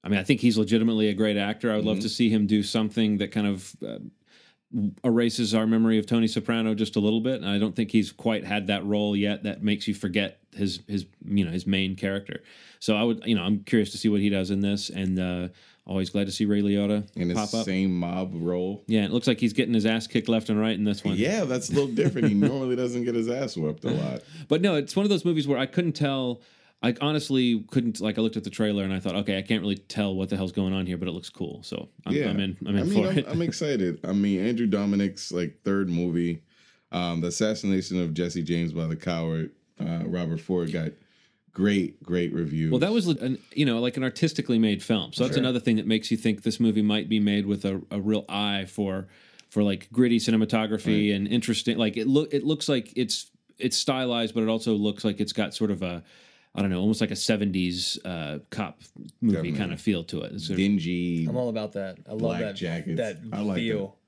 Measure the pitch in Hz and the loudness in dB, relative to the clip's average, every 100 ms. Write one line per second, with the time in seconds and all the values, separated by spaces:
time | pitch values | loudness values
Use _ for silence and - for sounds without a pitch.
0 | - 101 92 131 123 110 104 110 113 110 | 2 0 2 4 4 4 4 4 4 2
1 | 107 98 107 101 101 107 120 107 107 95 | 2 2 0 2 -2 -2 -2 0 0 0
2 | 110 - 117 110 101 107 98 113 107 117 | -2 2 4 4 4 2 2 0 -2 0
3 | 110 104 98 110 101 98 - - 53 55 | 0 2 -2 0 -2 -2 -8 -12 -10 -10
4 | - _ _ - _ _ _ - 101 98 | -14 _ _ -20 _ _ _ -2 -2 0
5 | 127 117 120 113 110 110 110 113 113 110 | 2 4 2 2 0 2 4 4 4 4
6 | 104 117 113 113 - 117 110 107 107 - | 2 2 2 0 -2 0 0 0 0 2
7 | 104 113 117 131 95 101 107 95 110 113 | 2 2 0 -2 0 0 0 0 2 2
8 | 95 - 117 110 82 104 98 101 98 104 | 0 -2 0 0 0 -4 0 -2 0 0
9 | 104 101 101 104 104 - 104 104 - 101 | 2 2 0 0 -4 -2 0 0 -2 -4
10 | 98 87 98 - _ - 101 - - 101 | -2 -2 -2 -6 _ -4 -2 -2 -6 -6
11 | 82 _ - 101 87 90 95 98 95 92 | -6 _ -2 2 2 0 0 0 0 -2
12 | 98 98 101 - - - - - - 107 | -4 -4 -6 -14 -14 -20 -20 -10 0 2
13 | 120 110 107 107 90 104 - 117 104 - | 2 0 0 0 2 -2 2 2 2 0
14 | 110 104 104 101 92 98 101 101 - 95 | 2 2 2 2 0 0 0 0 -4 -4
15 | 95 92 90 90 90 - - _ - 95 | -2 0 -2 -2 -6 -10 -20 _ -6 -4
16 | 95 101 98 95 104 104 104 101 101 104 | -2 -2 -4 0 2 2 2 2 2 -2
17 | 104 - 87 87 107 117 95 92 95 90 | -4 -4 -2 0 -2 -2 -2 0 2 0
18 | 85 90 92 82 85 90 92 101 - 110 | -2 -4 -6 -4 -2 -2 -2 -6 -2 0
19 | 98 120 135 117 120 104 120 117 107 113 | 2 0 0 2 0 0 2 2 2 0
20 | 113 120 107 110 110 107 110 101 104 101 | -2 -2 0 -2 0 0 0 0 0 0
21 | 104 95 127 220 151 127 - 143 139 117 | -2 0 0 0 -2 -2 0 0 2 2
22 | 143 127 117 101 - 135 131 123 123 123 | 0 2 2 4 2 2 0 0 0 -2
23 | 120 117 113 123 131 - 78 - - - | -2 0 0 -2 -4 -2 -4 -2 -2 -2
24 | - - - 165 143 156 196 156 139 196 | -2 -6 -10 -18 0 2 4 2 0 0
25 | 208 190 175 160 139 135 135 - 175 - | 2 2 2 0 2 0 0 0 0 0
26 | 147 135 127 120 - _ _ _ 120 120 | 0 0 -2 -4 -10 _ _ _ -2 0
27 | 143 151 147 135 123 113 107 135 120 110 | 0 0 2 2 4 2 0 0 0 -2
28 | 107 107 113 110 101 - 107 104 95 95 | -2 0 0 0 -8 -2 0 0 0 -2
29 | 95 92 101 95 98 110 98 98 - - | -2 -2 -2 -2 0 -2 0 -4 -6 -2
30 | 101 95 95 98 92 95 95 95 92 87 | -2 -2 -2 -2 -2 -2 0 0 -2 -4
31 | 90 90 - - 82 - - - - - | -4 -6 -12 -10 -10 -10 -10 -10 -10 -12
32 | - 143 123 98 98 92 95 101 175 202 | -4 -2 0 0 -2 -4 -2 0 2 2
33 | 190 190 - 165 170 - 151 131 90 82 | 2 0 0 -2 -2 -2 -2 0 0 -2
34 | - 101 101 98 104 120 117 101 101 101 | -2 2 2 2 0 0 2 2 2 2
35 | 98 - - 87 85 - - 98 95 85 | 0 -2 -6 -2 -4 -4 -2 0 0 0
36 | 87 85 87 82 _ _ _ _ _ 87 | 0 0 0 -2 _ _ _ _ _ -4
37 | 87 85 87 87 110 107 101 95 90 92 | -2 -2 -2 0 0 0 0 0 0 -2
38 | 85 80 87 87 78 85 85 80 80 80 | -2 -2 -4 -2 -2 -2 -2 -2 -4 -4
39 | - 85 82 80 78 _ _ _ 82 85 | -4 -2 -2 -4 -6 _ _ _ -6 -4
40 | 87 90 82 80 - 90 85 85 80 - | -4 -4 -4 -6 -2 -2 0 -2 -4 -8
41 | _ _ _ _ _ - 101 101 90 - | _ _ _ _ _ 0 2 4 0 -6
42 | - 90 87 - 82 78 80 98 170 233 | -4 0 0 -2 -2 0 2 2 2 2
43 | 175 147 131 127 _ - 143 117 123 127 | 2 0 -2 -4 _ 0 2 2 0 -2
44 | 131 - 160 - - 117 110 101 - 113 | -4 0 -2 0 0 4 4 2 0 -2
45 | - - 135 143 127 123 123 110 110 110 | 0 -2 0 2 0 0 2 2 2 0
46 | - 110 117 104 - - 117 107 104 107 | 2 0 2 0 -2 2 4 4 2 2
47 | - 107 104 101 98 101 98 95 - 101 | 2 2 4 2 0 0 -2 -4 -4 -4
48 | 98 107 - 101 104 101 95 - 101 95 | 0 0 0 0 0 0 -4 -4 -2 -2
49 | 90 - - - - - 101 95 - 110 | -6 -16 -20 -20 -6 2 2 0 -2 4
50 | 123 117 110 113 107 113 110 107 - 107 | 6 6 4 2 4 2 0 -2 2 2
51 | 104 101 101 120 117 110 - 113 110 107 | 2 0 0 0 0 -2 0 0 0 0
52 | 113 135 156 143 135 151 - 135 110 - | 2 2 2 -2 0 -2 0 -2 -2 -4
53 | 123 - - _ _ - 123 - - 131 | -2 -4 -6 _ _ -4 -2 0 0 0
54 | 127 117 113 117 110 113 117 107 104 101 | 0 0 0 0 0 0 2 2 2 0
55 | 110 101 104 - 101 - 107 92 92 87 | -2 0 -2 0 -2 0 -2 0 -4 -6
56 | - - - _ _ - 101 90 101 110 | -12 -20 -20 _ _ -2 0 2 2 2
57 | 104 101 - 107 101 92 90 87 - - | 0 -2 0 2 2 0 0 -2 -4 -6
58 | 92 87 73 76 - - 98 - - - | -8 -8 -6 -8 -10 -8 -8 -10 -20 -20
59 | - - 117 92 85 73 95 85 - 92 | -20 -2 0 2 0 -2 -4 -2 -2 -2
60 | 82 80 - 101 80 95 98 101 82 87 | -2 -8 -6 -8 -4 0 4 2 2 -2
61 | 87 82 80 127 123 110 107 101 95 87 | 0 0 0 0 -2 -4 -6 -6 -8 -12
62 | - 110 113 110 110 98 90 82 - 82 | -10 -2 -2 -2 -4 -4 -4 -4 -4 -4
63 | 113 85 113 104 104 95 113 107 98 - | -4 -6 -10 -4 -2 -2 -2 -2 -6 -12